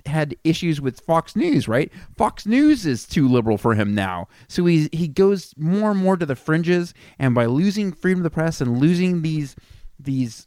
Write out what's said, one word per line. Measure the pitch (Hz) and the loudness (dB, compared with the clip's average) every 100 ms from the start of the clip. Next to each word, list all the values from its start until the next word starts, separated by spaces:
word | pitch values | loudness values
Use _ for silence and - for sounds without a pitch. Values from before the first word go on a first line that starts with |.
| 143 | -6
had | 156 143 - | -4 -4 -4
issues | 160 165 170 147 | -2 0 -2 -2
with | 135 - | -4 -6
Fox | - 165 - | -2 -2 0
News, | 208 339 196 110 | -2 0 0 0
right? | 120 - 185 - - | -2 -2 -8 -20 -4
Fox | 214 - 202 | -4 -2 -2
News | 247 302 269 165 | 2 4 2 0
is | 117 - | -4 -4
too | - 135 | 0 2
liberal | 123 110 104 | 2 2 0
for | 117 | 2
him | 107 101 | 2 0
now. | 104 95 90 - _ - | 0 -2 -6 -12 _ -10
So | - 175 | 0 2
he's, | 165 151 | 2 2
he | 160 170 | -2 -4
goes | 135 196 196 - - | 2 2 2 -6 -6
more | 156 202 214 | -2 0 0
and | 196 | 0
more | 185 185 | 2 0
to | 156 | -2
the | 127 | -4
fringes, | - 160 170 175 175 - - - | -2 0 2 0 0 -10 -20 -4
and | 135 | 0
by | 120 117 | 2 2
losing | 135 196 202 202 | 2 0 0 -4
freedom | - 185 180 | -4 -2 0
of | |
the | 165 | -2
press | 160 160 - | -2 -4 -2
and | 127 120 | -2 2
losing | 156 175 185 175 | 2 2 0 0
these, | 156 156 139 - _ - - - | -2 -4 -6 -12 _ -20 -20 -14
these, | 139 131 120 - | -6 -4 -4 -6